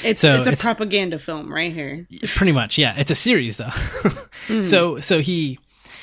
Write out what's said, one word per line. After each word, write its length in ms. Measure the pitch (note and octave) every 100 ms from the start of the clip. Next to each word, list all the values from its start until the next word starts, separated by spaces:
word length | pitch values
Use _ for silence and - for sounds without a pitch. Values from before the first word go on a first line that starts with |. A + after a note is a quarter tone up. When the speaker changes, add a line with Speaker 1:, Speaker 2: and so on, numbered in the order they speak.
| A#3
Speaker 1:
It's, 160 | A3
Speaker 2:
So 140 | D3+ C3
Speaker 1:
it's 120 | B3
a 40 |
Speaker 2:
it's 80 | B3
Speaker 1:
propaganda 560 | A#3 A3+ G#3 G3+ F#3 D#3+
film 360 | - D#3 -
right 200 | D3+ E3+
here. 340 | E3 C#3 D3 F3 - G#3+
Speaker 2:
Pretty 260 | - F#3+
much, 240 | C#3 G#2+ -
yeah. 160 | C3 A#2+
It's 140 | C#3+
a 40 | D3+
series, 420 | A#3 G#3+ A#2 G#2+
though. 140 | A#2
<laughs> 380 | - - - - - - - -
Speaker 1:
Mm. 180 | A3 F#3
Speaker 2:
So, 340 | F#3 E3+ C3
so 200 | - E3+
he, 380 | C#3+ E3+ D3 C3 _ _ - -